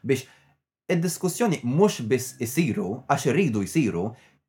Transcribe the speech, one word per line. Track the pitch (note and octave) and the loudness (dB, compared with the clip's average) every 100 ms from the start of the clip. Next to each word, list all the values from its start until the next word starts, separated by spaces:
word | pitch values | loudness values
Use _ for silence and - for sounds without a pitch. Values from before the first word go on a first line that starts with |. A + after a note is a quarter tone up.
| A#2 | -2
biex | C3 - - _ _ _ _ - | -2 -2 -20 _ _ _ _ -2
id-diskussjoni | E3+ F3 E3+ F3+ - A#3 D3+ A#2+ | 0 0 -2 -4 0 0 0 0
mhux | D3 G3+ - A2+ | 4 2 2 0
biss | B2 - - | 0 -2 -6
isiru, | A2+ E3 D#3 G#2 F#2 B2 - | -4 0 0 0 -4 -6 -2
għax | - C#3 | 0 2
irridu | D3 F3 G#2+ F#2+ | 2 2 0 0
jsiru, | E3 A#2 E2+ G#2 - - _ | 0 0 0 -4 -6 -20 _